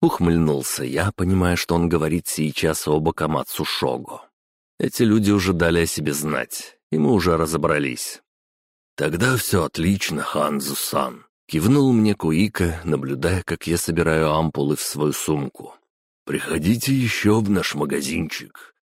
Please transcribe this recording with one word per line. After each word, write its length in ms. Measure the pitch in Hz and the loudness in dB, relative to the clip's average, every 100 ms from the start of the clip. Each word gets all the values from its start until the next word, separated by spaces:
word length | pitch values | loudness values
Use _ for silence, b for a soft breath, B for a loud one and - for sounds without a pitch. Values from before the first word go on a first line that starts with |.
ухмыльнулся 800 | 165 - 85 85 78 71 65 - | 0 2 2 4 2 0 -2 -6
я, 280 | 64 69 95 | -4 -2 -2
понимая, 440 | - 92 95 90 87 | -2 0 2 2 0
что 200 | - 85 | 0 0
он 140 | 85 | 2
говорит 380 | 82 78 85 - | 2 0 -2 -2
сейчас 600 | - 78 - 80 78 - | -2 -2 0 -2 0 0
об 220 | 76 80 | 0 0
Акамацу 560 | - 78 71 65 - 78 | -2 -2 -2 -4 -6 -6
Шого. 640 | - 67 62 - - - _ _ _ _ - | -2 -2 -4 -8 -16 -20 _ _ _ _ -6
«Эти 240 | 127 - | -4 2
люди 280 | 113 110 101 | 4 4 4
уже 220 | 104 92 | 4 2
дали 280 | 85 85 85 | 2 2 4
о 40 | 82 | 2
себе 280 | - 76 | -2 -4
знать, 640 | 71 76 65 62 - - - _ | -4 -4 -4 -6 -10 -14 -20 _
и 60 | 78 | 0
мы 160 | 76 | 2
уже 240 | 107 85 80 | 2 4 2
разобрались». 840 | 78 80 78 76 69 60 - - _ _ _ _ _ _ _ - | 2 0 0 0 -2 -4 -10 -12 _ _ _ _ _ _ _ -4
«Тогда 420 | 76 85 123 127 | -2 0 0 0
все 260 | - 98 | 0 0
отлично, 600 | 76 - 85 98 - 76 | 0 0 0 0 -2 -4
Ханзу-сан», 1000 | - 76 76 71 71 69 - - 65 62 - _ - | -4 -2 -2 -2 -4 -6 -4 -2 -4 -6 -20 _ -6
кивнул 460 | 78 95 143 135 | 0 4 4 4
мне 220 | 117 107 98 | 4 4 2
Куика, 680 | 80 80 104 - 87 82 | 0 2 2 0 -2 -2
наблюдая, 600 | 82 73 67 67 82 92 | -2 -2 -2 -2 0 -2
как 240 | - 85 - | -2 -6 -2
я 100 | 85 | -2
собираю 540 | - 85 80 80 78 | 0 0 2 2 2
ампулы 440 | 78 80 69 71 76 | 2 0 0 -2 -2
в 60 | |
свою 320 | - 73 76 | -4 -2 -2
сумку. 600 | 69 - 76 67 - - - _ _ _ _ - | -2 -2 -2 -4 -10 -18 -20 _ _ _ _ -8
«Приходите 680 | 71 - - 82 117 139 | -6 -4 -2 0 2 2
еще 460 | 135 117 - 101 110 | 0 0 0 2 4
в 100 | 104 | 2
наш 260 | 98 80 73 | 0 0 -2
магазинчик. 1000 | 73 73 69 82 80 - - - - _ _ _ | -2 -2 -4 -4 -4 -8 -14 -20 -20 _ _ _